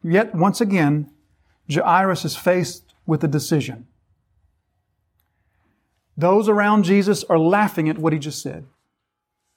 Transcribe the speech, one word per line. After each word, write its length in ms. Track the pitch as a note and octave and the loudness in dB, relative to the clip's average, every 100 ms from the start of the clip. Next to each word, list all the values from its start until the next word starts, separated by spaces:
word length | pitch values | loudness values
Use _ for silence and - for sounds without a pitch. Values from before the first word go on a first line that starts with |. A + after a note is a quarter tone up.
yet, 320 | E3 F#3 A3 | -2 0 0
once 260 | E3 F#3+ G3 | 0 0 0
again, 500 | A3 G3 D3 D3+ D3 _ _ _ _ _ - | 0 2 2 0 -4 _ _ _ _ _ -6
Jairus 560 | D3+ F#3 F3 F#3+ F3+ D#3 | -2 2 2 2 -2 -4
is 100 | - | -4
faced 580 | - F3+ F3+ - _ _ - | 0 0 -2 -8 _ _ -4
with 180 | D#3 | -2
a 40 | E3 | 0
decision. 600 | D3 - D#3 A#2+ - - _ _ _ _ _ _ _ _ _ _ _ _ _ _ _ _ _ _ _ _ _ _ - | -2 -2 -2 -2 -10 -18 _ _ _ _ _ _ _ _ _ _ _ _ _ _ _ _ _ _ _ _ _ _ -2
Those 320 | E3+ G3+ G#3+ | 2 2 2
around 340 | G#3 G#3 G#3+ | 2 2 2
Jesus 400 | F3 G3+ G3 G3+ - | 4 2 2 -2 0
are 120 | E3 | 2
laughing 520 | D#3+ G3+ G#3 - D#3 | 2 2 0 0 -2
at 80 | D#3 | -2
what 160 | D#3+ | -2
he 60 | D#3 | -2
just 220 | D3 - | -6 -10
said. 240 | C#3 - C3 _ _ _ _ _ _ _ _ | -12 -14 -18 _ _ _ _ _ _ _ _